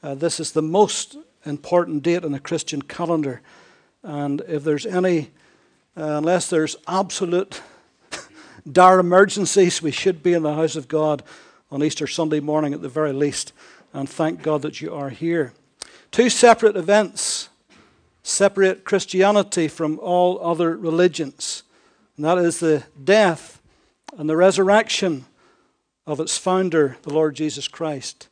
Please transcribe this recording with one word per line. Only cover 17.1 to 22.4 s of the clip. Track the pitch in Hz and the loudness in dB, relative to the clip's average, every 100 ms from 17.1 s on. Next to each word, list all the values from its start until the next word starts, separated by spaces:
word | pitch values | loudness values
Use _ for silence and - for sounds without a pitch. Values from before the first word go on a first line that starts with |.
| - - - - _ _ _ _ _ _ _ | -4 -6 -8 -10 _ _ _ _ _ _ _
separate | - - 196 196 190 190 | -8 0 2 4 2 0
Christianity | - 196 - 185 196 208 196 180 156 | -2 -2 -2 2 4 4 0 -2 -4
from | - 156 156 | -2 -4 -4
all | 214 180 180 180 | 0 2 2 0
other | 170 165 170 165 | -2 0 -2 -2
religions. | 175 165 180 156 143 - - - _ _ _ _ _ - | -4 2 2 2 -8 -8 -12 -12 _ _ _ _ _ -6
And | |
that | 151 | -2
is | 180 | 2